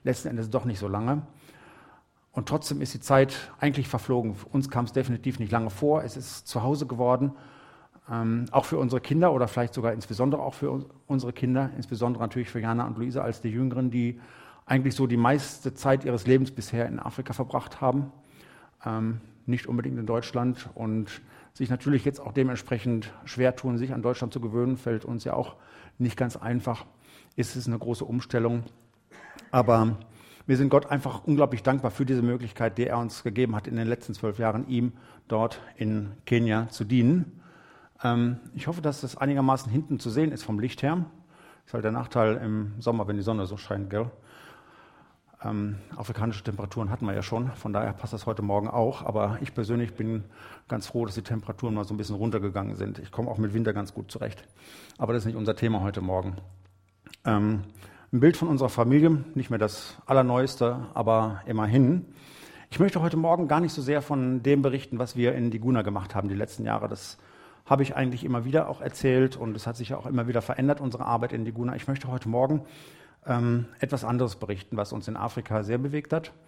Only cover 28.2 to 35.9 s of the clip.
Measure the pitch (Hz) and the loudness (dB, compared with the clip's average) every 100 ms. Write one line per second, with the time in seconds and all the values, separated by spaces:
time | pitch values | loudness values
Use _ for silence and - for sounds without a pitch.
28.2 | - 120 117 120 117 - _ _ _ - | -2 0 0 0 -6 -14 _ _ _ -20
29.2 | - - - 127 117 113 110 107 - - | -20 -20 0 2 6 6 4 0 -8 -20
30.2 | - - - 131 139 143 143 143 135 117 | -20 -8 0 2 6 4 4 -2 -2 -4
31.2 | - 147 139 117 131 135 120 - 135 127 | 2 4 4 2 0 2 0 -2 0 2
32.2 | 120 120 113 - 113 101 117 120 117 - | 2 0 -4 -2 -2 0 -2 -2 -4 -6
33.2 | 123 104 123 107 113 117 113 120 - 104 | -4 0 0 0 -2 -2 -2 -2 -4 -4
34.2 | 110 104 113 110 135 123 120 - - - | -4 0 0 0 0 0 0 -4 -20 -16
35.2 | - 110 117 - - - 107 | -2 0 0 -2 -14 -4 -2